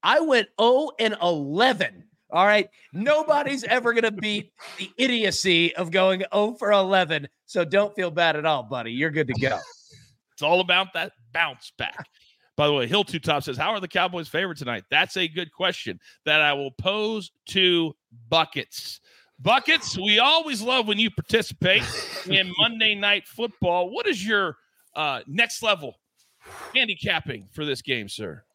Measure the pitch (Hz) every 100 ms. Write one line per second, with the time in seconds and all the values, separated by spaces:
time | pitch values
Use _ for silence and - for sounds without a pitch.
0 | 170 285 320 254 208 - 226 254 302 -
1 | 226 214 175 165 139 160 254 240 135 92
2 | - _ _ 165 196 208 196 _ _ 156
3 | 233 302 311 294 277 269 220 247 233 233
4 | 226 208 214 208 - _ - - 190 -
5 | 254 240 208 - 190 170 170 - 175 185
6 | 190 185 190 202 208 240 208 208 190 190
7 | 170 156 143 _ _ 196 165 190 208 208
8 | 180 160 170 151 156 147 110 127 113 120
9 | 160 151 139 113 131 110 - - _ -
10 | _ _ _ - 147 180 180 180 185 165
11 | 170 _ _ 156 165 131 - - 120 -
12 | - _ _ _ _ - 147 143 120 196
13 | 196 165 160 147 139 123 160 214 185 185
14 | 180 175 160 156 190 156 131 113 - 147
15 | 180 190 170 160 170 _ 185 180 - 87
16 | _ _ - 151 147 143 139 131 185 208
17 | 214 220 175 _ - 190 185 175 165 -
18 | _ - 117 165 156 - - - - -
19 | _ _ _ _ 139 254 - 320 - -
20 | 196 214 262 320 311 240 226 254 214 208
21 | 226 - - 226 - - 175 202 - -
22 | - - 180 196 185 180 220 226 220 208
23 | 202 202 - - 233 - 185 175 180 262
24 | 466 247 196 214 185 147 _ _ _ -
25 | 151 127 - 160 233 - 226 196 143 -
26 | _ _ _ _ - - - 254 233 190
27 | - 165 151 117 98 - 147 131 - 123
28 | 101 - 101 76 _